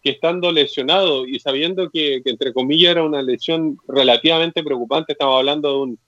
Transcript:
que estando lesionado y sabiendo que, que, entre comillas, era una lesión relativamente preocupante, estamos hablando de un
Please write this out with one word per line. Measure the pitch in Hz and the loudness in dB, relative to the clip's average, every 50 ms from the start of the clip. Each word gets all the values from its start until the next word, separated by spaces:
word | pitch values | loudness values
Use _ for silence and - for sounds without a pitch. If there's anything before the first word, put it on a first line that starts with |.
que | _ 143 | _ -4
estando | 139 - - 165 175 180 175 175 | -4 -2 -2 -2 -2 0 -2 0
lesionado | 170 151 143 139 - 147 127 135 170 196 190 175 143 131 127 | 2 2 0 0 -2 -6 -2 0 2 2 2 2 0 -2 -4
y | 127 139 - | -6 -8 -6
sabiendo | - 143 135 139 156 175 190 185 185 156 | -4 -4 -2 -2 -2 -4 -2 -4 -4 -4
que, | - 160 151 147 135 127 | -4 -4 -2 -2 -2 -2
que, | 123 135 | -4 -6
entre | 117 107 139 131 | -4 -4 -4 -4
comillas, | 117 127 127 135 151 165 175 175 | -2 -2 -2 0 2 4 4 4
era | 175 170 | 4 2
una | 160 156 151 143 | 0 0 -2 -2
lesión | 135 127 123 117 - - 165 160 160 156 139 - _ - | -2 -2 -2 -2 -2 -4 -2 0 -2 -2 -4 -6 _ -2
relativamente | 131 139 131 127 120 120 - 160 165 165 165 170 160 170 | 0 2 4 4 4 4 4 2 2 2 0 0 -2 -4
preocupante, | 156 147 139 123 120 113 139 160 160 - | -2 -2 -2 -4 -2 -2 -2 -2 -2 -4
estamos | 147 - 147 135 131 131 | -4 0 2 2 4 4
hablando | 135 139 147 151 147 143 | 2 2 0 0 -2 0
de | 139 135 | 0 0
un | 139 131 117 - _ | -2 -4 -6 -12 _